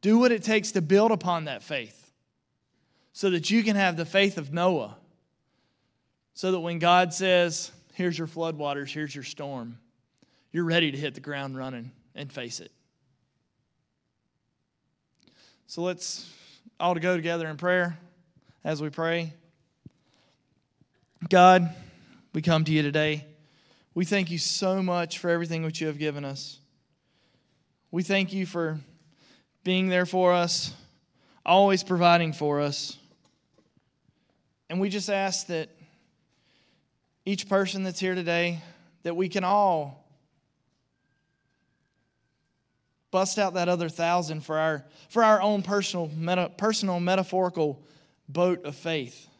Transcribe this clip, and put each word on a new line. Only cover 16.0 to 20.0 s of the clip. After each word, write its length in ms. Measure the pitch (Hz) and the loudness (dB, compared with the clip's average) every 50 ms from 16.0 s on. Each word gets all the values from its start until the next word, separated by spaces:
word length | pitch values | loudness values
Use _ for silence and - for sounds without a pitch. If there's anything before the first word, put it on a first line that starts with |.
| - - - - - - - - - - - - _ - _ _ | -8 -10 -8 -10 -12 -18 -20 -20 -20 -20 -20 -20 _ -20 _ _
all 160 | 170 175 180 | 0 0 0
to 60 | 165 | 0
go 160 | 160 180 185 | 0 0 0
together 320 | 175 160 170 170 170 165 156 | 0 0 -2 -4 -4 -4 -6
in 80 | 156 | -8
prayer 420 | 143 165 180 180 185 175 175 165 160 - - _ _ _ _ _ _ _ _ _ _ _ | -4 0 0 2 2 2 -2 -4 -10 -16 -20 _ _ _ _ _ _ _ _ _ _ _
as 180 | - 156 143 | -6 -4 -4
we 100 | 151 151 | -6 -8
pray. 420 | 139 - 165 165 165 170 170 160 151 - _ _ _ _ _ _ _ _ _ - _ _ | -6 -4 -4 -2 -2 -2 -4 -6 -10 -16 _ _ _ _ _ _ _ _ _ -20 _ _